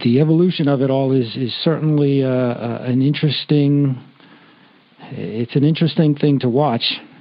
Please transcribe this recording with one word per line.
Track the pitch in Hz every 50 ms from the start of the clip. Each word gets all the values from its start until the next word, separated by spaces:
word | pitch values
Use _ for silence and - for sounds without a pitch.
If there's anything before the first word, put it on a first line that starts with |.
| -
the | 120 117 135
evolution | 156 156 160 165 180 185 165 - 151
of | 143 143 127
it | 135 131
all | 135 135 135 131 135
is, | 135 120 113 -
is | 127 135 113 - - -
certainly, | 165 156 143 151 156 151 147 143 139 139 139 135
uh, | 131
uh, | 127 127 127 120 117 - - 120 117 - -
an | 127 123 127 131
interesting, | 143 147 - - 151 131 - - - 156 147 143 143 143 143 143 139 131 123 - - - _ - - - - - - _ _ _ _ _ _ _ _ _ _ - -
it's | - 107 - 95 101 113 120 - -
an | 143 131
interesting | 151 160 - 170 147 - - 156 151 143
thing | 143 - 151 143 131
to | - 123
watch | 113 135 151 143 117 117 - - - - - - - -